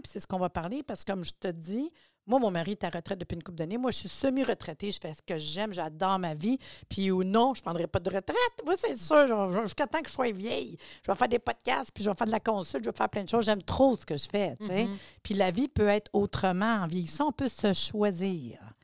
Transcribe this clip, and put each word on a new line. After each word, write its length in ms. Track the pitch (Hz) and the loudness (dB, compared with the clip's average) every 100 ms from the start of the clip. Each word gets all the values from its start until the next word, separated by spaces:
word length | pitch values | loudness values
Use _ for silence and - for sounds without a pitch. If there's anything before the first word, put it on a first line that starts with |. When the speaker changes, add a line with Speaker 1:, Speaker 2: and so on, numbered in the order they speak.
Speaker 1:
Puis 100 | - | -8
c'est 80 | 202 | -10
ce 60 | - | -4
qu'on 120 | 185 | -2
va 100 | 180 | 0
parler 340 | - 165 262 | -2 -4 -6
parce 200 | 285 208 | -6 -6
que, 80 | - | -4
comme 140 | 196 170 | -4 -6
je 80 | |
te 160 | - 190 | -6 -6
dis, 420 | 170 160 214 311 - _ _ - | -6 -4 -4 -4 -8 _ _ 0
moi, 120 | 262 | 2
mon 100 | 226 | 4
mari 220 | 175 165 | 2 -2
est 120 | 208 | -4
à 60 | 180 | -4
retraite 300 | 170 - 190 | -4 -6 -6
depuis 160 | 175 170 | -4 -6
une 80 | |
couple 160 | - 165 | -8 -6
d'années. 180 | 160 226 | -4 -2
Moi, 140 | 254 | -2
je 60 | 208 | -2
suis 100 | - | -2
semi-retraitée. 800 | - 269 262 254 214 - 156 202 | 0 0 2 2 0 -6 -6 -6
Je 100 | - | -6
fais 140 | 165 | -8
ce 80 | 156 | -10
que 160 | - 165 | -6 -6
j'aime. 360 | 151 160 214 | -4 -4 -4
J'adore 440 | 180 160 156 190 190 | -4 -6 0 2 2
ma 160 | 175 | 0
vie. 240 | 151 196 262 - - - | -2 0 0 -4 -20 -8
Puis 220 | - 190 | -2 2
ou 120 | 185 | 2
non, 300 | 185 214 254 | 4 4 4
je 80 | 240 | 2
prendrai 240 | - 165 - | -2 -2 0
pas 140 | 190 | 0
de 100 | 180 | 0
retraite. 260 | 190 - 381 494 - 302 | -2 0 2 0 0 -2
Moi, 100 | 370 | 0
c'est 200 | 466 240 | 0 -4
sûr. 320 | 170 302 277 | 4 6 8
Je 60 | 220 | 4
vais, 160 | 196 | 2
je 60 | 185 | 0
vais, 40 | 214 | -2
jusqu'à 200 | - 285 | -2 -2
temps 160 | 320 | -2
que 80 | - | -4
je 40 | - | -2
sois 160 | 247 | -2
vieille. 440 | 190 214 262 247 165 - - | -2 -4 -4 -6 -12 -18 -10
Je 80 | - | -4
vais 40 | 196 | 0
faire 120 | 247 | 2
des 100 | 233 | 2
podcasts, 540 | - 233 - 269 262 | -2 -4 -2 -2 -2
puis 100 | - | -4
je 60 | 208 | -2
vais 60 | 190 | 0
faire 100 | 226 | 0
de 60 | |
la 80 | 220 | 2
consulte, 440 | - 208 170 269 | 0 0 -2 -4
je 60 | 226 | -6
vais 80 | - | -2
faire 120 | 208 | -2
plein 140 | 214 | -2
de 60 | 190 | 0
choses. 160 | 233 214 | 2 4
J'aime 160 | 208 | 2
trop 340 | - - 269 233 | 0 4 6 4
ce 120 | - | -2
que 100 | 147 | -6
je 100 | - | -2
fais, 280 | 208 185 127 | 0 0 -2
tu 60 | 208 | -2
sais. 200 | 185 196 | 0 0
Speaker 2:
Mm-hmm. 120 | 196 - - | -4 -12 -16
Speaker 1:
Puis 120 | - 202 | -4 2
la 160 | 185 | 2
vie 160 | 180 277 | 2 0
peut 200 | - 208 | 4 4
être 220 | 208 - | 4 2
autrement. 680 | 208 202 - 190 180 214 220 | 0 0 2 2 2 2 2
En 60 | 165 | 0
vieillissant, 400 | 175 165 - 302 | -2 -2 0 0
on 40 | |
peut 160 | - 269 | 0 -2
se 260 | - 208 | 0 2
choisir. 840 | 185 - 214 208 170 196 175 120 - 110 - | 2 0 2 0 2 -2 -2 -6 -12 -18 -20